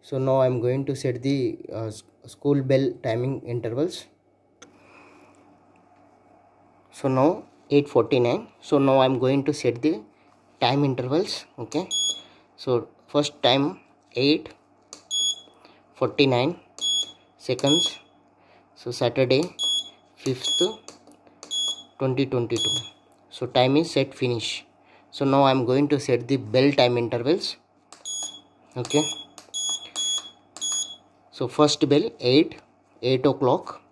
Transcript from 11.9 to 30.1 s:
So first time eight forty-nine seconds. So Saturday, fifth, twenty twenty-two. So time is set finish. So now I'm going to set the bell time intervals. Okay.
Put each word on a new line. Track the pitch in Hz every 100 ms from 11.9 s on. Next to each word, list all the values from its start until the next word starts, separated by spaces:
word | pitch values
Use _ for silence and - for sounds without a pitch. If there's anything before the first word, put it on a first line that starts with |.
| - - - - - _ -
So | - 120 - _ _
first | 147 147 -
time | 127 131 143 185 _ _ _
eight | - 139 160 - - _ _ _ - _ - - - - _ - _ _
forty-nine | - 123 - 139 123 135 180 _ - - - - - _ _
seconds. | - 127 139 156 - - _ _ _ _ _ _ _ _
So | 123
Saturday, | 120 123 135 127 131 180 - - - - - _ _
fifth, | 135 123 135 - 185 220 - - - - - _ - - - - - -
twenty | 131 127 135
twenty-two. | 123 117 117 - - - _ _ _ _
So | - 123
time | 127 131 143
is | 165
set | 143 135
finish. | - 127 117 - - - _ _ _ _
So | -
now | 135 135
I'm | 135 131
going | 120 127 143
to | 143
set | - 120 -
the | 135
bell | 107 127 139
time | 143 123 120
intervals. | 117 120 120 185 - - _ _ _ - - - - - _ _ _ 127
Okay. | 123 143 156 - - - - - - - - - -